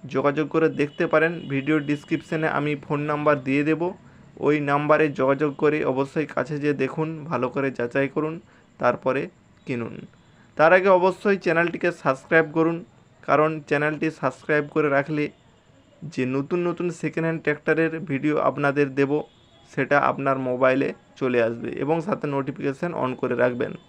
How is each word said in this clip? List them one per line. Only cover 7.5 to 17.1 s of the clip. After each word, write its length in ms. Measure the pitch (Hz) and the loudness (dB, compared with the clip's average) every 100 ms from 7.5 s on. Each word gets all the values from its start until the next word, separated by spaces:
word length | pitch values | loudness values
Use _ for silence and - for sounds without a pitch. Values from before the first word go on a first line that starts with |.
করে 160 | 143 135 123 | -2 -4 -4
যাচাই 300 | 120 139 139 156 | -4 -2 -2 -2
করুন, 200 | 156 165 - - _ _ | -4 -8 -16 -20 _ _
তারপরে 400 | 123 120 131 131 175 _ _ _ - | -2 0 -2 -2 -6 _ _ _ -8
কিনুন। 280 | 123 113 - - _ _ _ _ - | -8 -8 -12 -18 _ _ _ _ 2
তার 140 | 156 185 | 6 6
আগে 120 | 190 185 | 6 4
অবশ্যই 380 | 185 185 208 196 180 | 4 0 -2 0 0
চ্যানেলটিকে 440 | 165 175 170 175 170 | 0 0 0 -4 -2
সাবস্ক্রাইব 460 | 151 135 - 165 156 160 | -2 -2 2 2 4 2
করুন, 200 | 160 170 - _ _ _ - | 0 0 -10 _ _ _ 0
কারণ 220 | 143 156 156 147 | 4 4 0 -2
চ্যানেলটি 380 | 147 151 151 160 156 | 0 0 -2 -4 -2
সাবস্ক্রাইব 460 | 131 - - 151 143 156 | -4 -4 -2 0 0 0
করে 120 | 147 139 | 2 2
রাখলে 260 | 139 151 147 - _ _ _ _ _ _ 147 | 0 -2 -4 -6 _ _ _ _ _ _ -10
যে 100 | - 127 135 | -4 -2 -2
নতুন 240 | 139 180 175 | -2 -2 -2
নতুন 200 | 170 175 165 | -2 -4 -4
সেকেন্ড 260 | 156 | -6